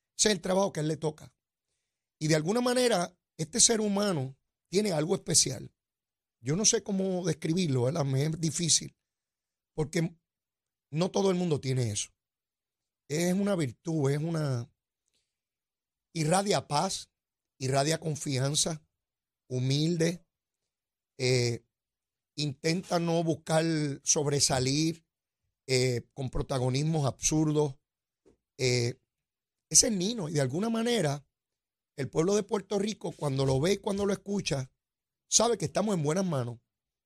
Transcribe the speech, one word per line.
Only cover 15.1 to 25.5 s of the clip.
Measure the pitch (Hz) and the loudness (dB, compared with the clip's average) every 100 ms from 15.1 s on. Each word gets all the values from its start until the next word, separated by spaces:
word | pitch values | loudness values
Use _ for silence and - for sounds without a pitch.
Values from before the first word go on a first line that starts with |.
| _ _ _ _ _ _ _ _ _ _ | _ _ _ _ _ _ _ _ _ _
Irradia | 165 151 185 202 156 - | -4 2 2 2 0 0
paz, | 143 190 - - _ _ _ _ - | -2 -2 -4 -12 _ _ _ _ -8
irradia | 131 135 147 160 | 0 2 2 0
confianza, | 165 147 151 127 139 151 170 156 _ _ _ _ _ _ - | -2 -6 -4 -2 0 0 -2 -4 _ _ _ _ _ _ -8
humilde, | 127 131 143 160 175 165 175 _ _ _ _ _ _ _ _ _ - | -4 0 2 2 2 0 -2 _ _ _ _ _ _ _ _ _ -2
eh, | 127 127 120 117 _ _ _ _ _ _ _ - | 2 2 2 -2 _ _ _ _ _ _ _ -6
intenta | 147 135 160 175 - 175 | -6 -2 -2 -2 0 -2
no | 170 165 | 2 0
buscar | 165 151 - 160 165 160 147 139 | 0 -2 0 0 2 0 -2 -2
sobresalir, | - 160 143 143 - 131 127 143 160 165 _ _ _ _ _ | -2 0 0 2 2 2 2 2 0 -4 _ _ _ _ _